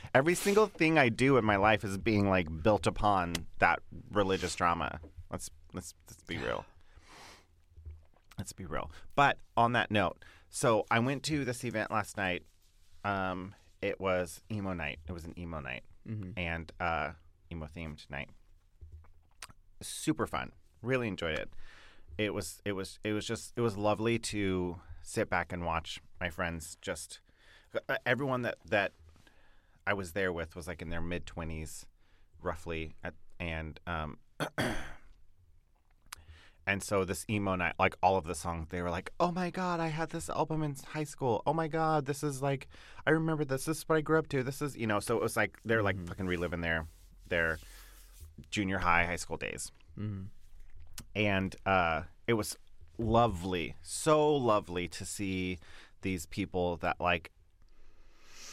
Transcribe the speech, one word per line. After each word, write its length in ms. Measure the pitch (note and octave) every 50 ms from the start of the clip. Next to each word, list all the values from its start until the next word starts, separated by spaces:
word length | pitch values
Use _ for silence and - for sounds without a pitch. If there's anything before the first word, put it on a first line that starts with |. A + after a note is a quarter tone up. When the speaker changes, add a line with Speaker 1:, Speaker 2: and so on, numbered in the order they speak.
| - - -
Speaker 1:
Every 220 | B2+ C#3 E3 F3+
single 320 | - - G3+ G3+ G#3+ G#3+
thing 320 | G3+ - - E3 D#3 D#3+ D#3
I 100 | C3+ A#2+
do 280 | A2 F#2 B2 C#3 C#3
in 80 | A#2+ G#2+
my 120 | A2 G#2
life 280 | G2 G2+ A2 A2 G2+ -
is 120 | G2 G2 F#2+
being, 300 | - A#2 G#2+ G#2 G2+ G2
like, 200 | F#2+ F#2 F2 D#2 E2 D#2 E2
built 240 | A2 G#2 G2 - A2
upon 460 | G2 - - G#2 G2+ F#2+ F2 E2+ E2+ E2+ - - - -
that 180 | - F2 D#2+ - - - - - - -
religious 460 | - G#2 G2 F#2+ F#2+ F2 F2+ F2 -
trauma. 420 | - F2+ E2+ E2+ E2+ D2 - - - - - - - - -
Let's, 180 | - - - - - - - - -
let's, 220 | - - - - - - -
let's 140 | - - -
be 140 | - E2+ D#2
real. 260 | B1 A#1+ A1 G1+ - - - - - - - - - - - - - - - - - _ _ _ - _ - - - - - - - - - _ _ - - -
Let's 140 | G2+ - -
be 120 | - F#2+
real. 240 | D2 C#2+ B1+ - - - - - - -
But 240 | - C#3+ C3+ - - - - -
on 160 | A2+ A#2 A#2 B2
that 180 | A#2 - -
note, 340 | G#2 G#2 F#2 E2+ - - - - - - - -
so 340 | - - - B2+ A2 G#2 - -
I 80 | A2+ A#2
went 240 | A#2 C3 C#3+ C3 -
to 200 | D3 D#3+ D3 C3+
this 200 | B2 A#2+ - -
event 260 | A#2+ G#2+ A2 G#2 -
last 260 | A2 G#2+ G2 - -
night. 260 | G#2+ G2 F#2 F2+ - - - - _ _ _ _ _ - - - - -
Um, 500 | G2+ G2+ G2 F#2+ F#2 F#2 F#2 F#2 G2 - - _ - - _
it 200 | - G2+ - -
was 400 | F#2 F#2+ F#2 F2+ F2+ F2 - - - -
emo 220 | A2 G#2 F#2+ F#2+ F2+
night. 260 | E2+ D#2 D2 - - D2+ E2
It 40 | F2+
was 120 | E2+ D#2+
an 100 | E2+ - -
emo 220 | F2 E2+ E2 D2+
night. 240 | C#2 B1 B1+ B1 - - - - - G2+
Speaker 2:
Mm-hmm. 220 | A2 G#2+ G2 F#2 A2 F#2
Speaker 1:
And, 340 | F2 E2+ E2+ E2 E2 - - -
uh, 300 | F2+ E2+ E2 D#2 D#2 D2 D#2+ - - - - _ - - E2+
emo 140 | E2 D#2
themed 420 | D2 E2 F2 E2 D#2 D2+ - - -
night. 200 | C#2+ C#2 C2+ - - - - - - - _ _ _ - - - - - - - - - - _ _ - - - - - - - - -
Super 460 | - - - - - D#3+ D3+ - G#2+
fun. 260 | - - C2+ B1 - - - - - - - -
Really 260 | A#2 C3 B2+ A#2+ G#2+
enjoyed 300 | F#2 - E2+ E2 D#2 -
it. 120 | - - - - - - - - - - - - - - - -
It 160 | G#2+ G2+ E2
was, 260 | G2+ F#2 - - - -
it 80 | G#2 G2+
was, 260 | F#2+ F#2+ - - - -
it 80 | G#2+ G#2+
was 140 | G#2 -
just, 260 | - A2+ F#2+ - - -
it 40 | A#2+
was 160 | A#2+ A#2 F#2+
lovely 420 | G2+ G#2 G#2 G#2 F#2+ A2 A#2 A#2 A2+
to 580 | - - G#2+ G#2 G2+ F#2+ F#2 F#2 F2+ F2 E2+ F2+ - - - - -
sit 260 | - - A2 G2+ -
back 240 | F#2 F2 F2 - F#2
and 120 | F2 F2
watch 360 | E2 E2 D#2+ - - - - - - - -
my 100 | F2+ F2
friends 480 | E2+ - F2+ E2+ E2+ E2 D#2+ - - -
just, 400 | - G2 F2 - - - - - _ _ _ _ _ - - - - _ - A2+ - -
uh, 80 | C#3 - -
everyone 360 | A#2 B2+ A#2+ C#3+ C3 B2+ B2 A#2+
that, 140 | G#2+ - - - D#2+
that 240 | A2 G2+ G2 - - - - - - - - - - - - - - - _ _ _ _ _
I 60 | G2 G2+
was 180 | G2 F#2+ E2+ E2
there 200 | G2+ F#2+ F#2 F2
with 240 | E2+ E2 E2 -
was, 100 | F2+ D2+
like, 160 | F2+ E2 - F2
in 60 | D#2+
their 100 | E2+ E2
mid-twenties, 840 | E2 E2+ F2 F2 - - - E2+ E2 E2 D#2+ D#2+ D#2 D2+ - - - - - _ - _ - - - - - -
roughly, 540 | F2 F2+ E2 - - E2 E2 D#2+ D#2+ D2+ - - -
at, 100 | F2+ - - - - - -
and, 400 | F2 E2+ E2 D#2+ D#2+ D#2 D#2 - -
um, 320 | F2+ E2+ D#2+ D#2 D2+ - - - - _ - - -
<clears throat> 100 | - - - - - - - - - - - - - - - - - - - - - - _ _ _ _ _ _ _ _ _ - - - - - - - - - - - -
and 160 | G2 G2 F#2+ -
so 220 | - G#2 G2 F#2+
this 200 | F2 F#2+ - - -
emo 280 | G#2+ G#2 G2+ G2 F#2
night, 180 | F2+ F2 E2 - -
like, 180 | F#2+ F#2 - - -
all 140 | F#2 F#2+
of 80 | F#2+ D2
the 120 | E2 F2
songs, 320 | - - F2 E2+ E2 D#2+ -
they 120 | F#2 F2+ F2
were 80 | F2
like, 200 | E2+ - - - - -
"Oh 140 | E3+ F3+ E3+
my 180 | F#3 F3+ F3
God, 300 | D#3+ F#3 F#3 F3+ F3 E3
I 80 | E3 D#3+
had 220 | D3+ D#3+ E3 D#3+
this 200 | - E3 - -
album 320 | - - D#3+ - D#3 D#3 D#3
in 140 | D3 C#3 C3+ - - -
high 100 | D#3 D3+
school. 380 | D3 - - C3+ B2+ A2 - -
Oh 80 | - D3+
my 140 | E3 D#3+
God, 400 | D3+ D#3+ D#3+ D#3+ D#3+ D#3 D3+ C3+
this 160 | C#3 C#3+ - D3+
is, 180 | D3 C3+ C3
like, 280 | C#3 C#3 C#3 C3+ - - - - - - - - -
I 60 | -
remember 340 | D#3 D#3+ D#3+ D#3+ D#3+ D3 D3+
this. 200 | C3 C3 C3+ -
This 140 | D#3+ D#3+ -
is 100 | - -
what 80 | D#3+
I 40 | D#3
grew 180 | D3+ D3+ D#3 D#3+
up 100 | D3+ D3+
to. 160 | - C3+ B2
This 180 | C3+ C3+ - D3
is," 140 | C#3 A#2
you 100 | - A#2
know, 140 | A2 G#2 G2+
so 160 | - - A#2
it 60 | - F2+
was 140 | A#2 -
like, 220 | A#2 G#2+ F#2 - - -
they're, 180 | A2 A2+ A2+ G2+
like, 140 | G2 G2
Speaker 2:
Mm-hmm. 100 | F#2+ F2
Speaker 1:
fucking 200 | F2 E2+ G2 F#2
reliving 340 | F2+ F2+ E2+ F2 E2+ F2 E2+
their, 260 | E2+ E2 E2 D#2+ D#2+ - - - - - - - - -
their 300 | F2+ E2+ E2 D#2+ D#2+ - - - - - - - - - - - - - - - - - - -
junior 280 | - A2 G2+ F#2 G2 F#2
high, 260 | F2+ F2 F2 E2+ E2+
high 120 | F2 F2
school 200 | D#2+ - - D#2+
days. 360 | D2+ - G1+ - - - - - - - - - -
Speaker 2:
Mm-hmm. 280 | G#2+ G#2+ G2+ G2 F#2+ G2 - - - - - - - - - - - - - - - - -
Speaker 1:
And, 400 | G2+ G#2+ G#2 G2 F#2+ F#2+ F#2 - - -
uh, 360 | F#2+ F#2+ F#2 F2 E2 D#2+ D#2 - - - - - -
it 60 | A#2+
was 220 | G#2+ G#2 - - - - - - - - - -
lovely, 800 | - A#2 A2 A2+ A2+ A#2+ A2+ G2 E2 F2 F#2+ F#2 F2 D2 A#1 - - -
so 520 | - - - - D#3+ D3+ D3+ D3+ D3+ D3+
lovely 500 | C#3+ B2 A#2 G#2+ G#2 - - F2 F2+ F2+
to 180 | E2+ - - F#2+
see 540 | - - - G2+ F#2+ F#2+ F#2 F#2 F2+ F#2 E2+ - - - - - - - - -
these 240 | F#2+ F#2 F2 -
people 500 | - - G#2+ F#2+ E2+ - F#2 F2+ F2 F2
that, 240 | D#2+ F2+ F2 - -
like, 320 | F2 F2 F2 E2+ - - - - - - - - - - - - - - - - - - - - - - - - - -